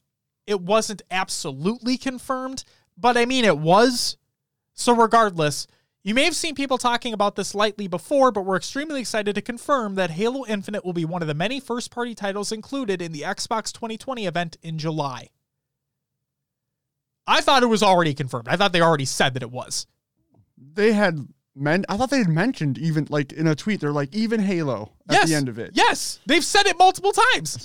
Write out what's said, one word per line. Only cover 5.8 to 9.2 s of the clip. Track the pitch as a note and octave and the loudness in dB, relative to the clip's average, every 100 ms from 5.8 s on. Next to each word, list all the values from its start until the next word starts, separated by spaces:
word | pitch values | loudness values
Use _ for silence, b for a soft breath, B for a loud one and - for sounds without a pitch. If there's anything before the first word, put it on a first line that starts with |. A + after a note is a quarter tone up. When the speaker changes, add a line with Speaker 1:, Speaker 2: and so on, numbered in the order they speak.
| _ _ F#3+ | _ _ -4
Speaker 1:
you | |
may | A3+ | 0
have | E4 | 2
seen | D4+ E4 | 0 -6
people | C#4 C#4 B3+ | -4 -2 0
talking | B3 A#3 B3 | 0 -2 -4
about | G#3+ G3+ G3+ | -2 -2 -2
this | F#3 | -6
lightly | G3+ G#3+ G3+ G3 | -2 -2 -2 -6
before, | F3 - C#4+ C4 | -8 0 4 4
but | G#3 F#3+ | 2 -2
we're | F#3 | -2
extremely | - C#4 D#4+ C#4 | -2 -8 -6 -6
excited | G#3 A3 | -4 -4